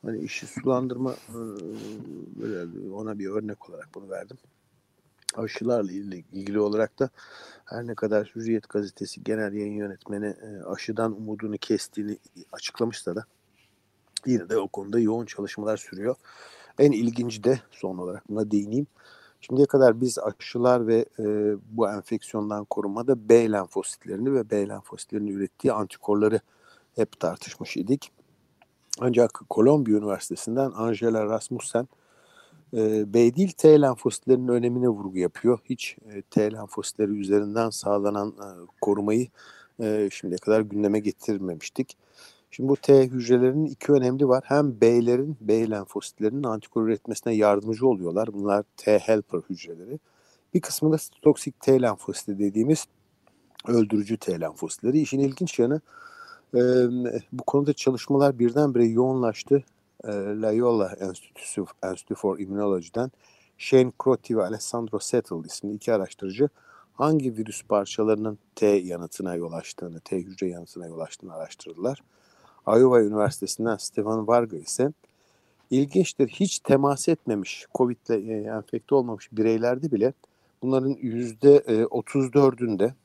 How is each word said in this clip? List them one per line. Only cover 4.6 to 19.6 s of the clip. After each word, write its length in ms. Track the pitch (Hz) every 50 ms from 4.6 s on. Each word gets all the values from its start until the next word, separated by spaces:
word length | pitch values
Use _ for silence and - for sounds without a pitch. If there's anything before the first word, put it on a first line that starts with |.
| _ _ _ _ _ _ _ _ _ _ _ _ _ - -
Aşılarla 560 | - 110 104 - - 110 120 120 117 101 95
ilgili, 320 | 92 98 101 101 95 90 80 _
ilgili 280 | - 98 98 101 101 107
olarak 380 | 104 104 104 107 110 104 _ _
da 120 | 135 131 _ - - - - - - - - - _
her 220 | - - 113 120
ne 80 | 117 113
kadar 380 | - - 104 107 107 107 - _
Hürriyet 320 | 113 113 113 113 107 - _
gazetesi 560 | - 107 104 95 _ - 101 - - - -
genel 280 | - 110 110 110 101
yayın 200 | 98 104 104 104
yönetmeni, 540 | 104 104 104 101 95 - _ - 104 101 104
e, 360 | 104 95 - - 110 104 95 80
aşıdan 520 | - 95 - - - 110 107 113 113 107
umudunu 420 | 101 110 107 107 101 110 107 107 98
kestiğini 600 | - - 113 101 - - _ 107 104 104 107 - _ _ _ 90 82 _
açıklamışsa 640 | - - - - _ - 120 117 110 - - 92 87
da 80 | 104 110 _ _ _ _ _ _ _ _ _ _ _ _ _ _ _ _ _ _ - -
yine 220 | 131 127 110 85 90
de 100 | 110 110
o 100 | 98 98
konuda 300 | - 101 98 101 104 120
yoğun 260 | 117 107 110 117 117
çalışmalar 500 | 107 - - 101 95 - - 104 107 110
sürüyor. 400 | 107 - - - 92 101 120 131 _ _ - - - - - - - - - _ -
En 140 | 135 147
ilginci 520 | 131 107 120 117 117 123 - 120 110 110 101
de 160 | 120 131 123 - _
son 280 | _ - - 92 92 90
olarak 320 | 90 90 90 104 _ -
buna 200 | 107 107 107 104
değineyim. 360 | 104 101 101 104 110 131 147 _ _ _ _ - - - _ _ _ _
Şimdiye 260 | - - 120 131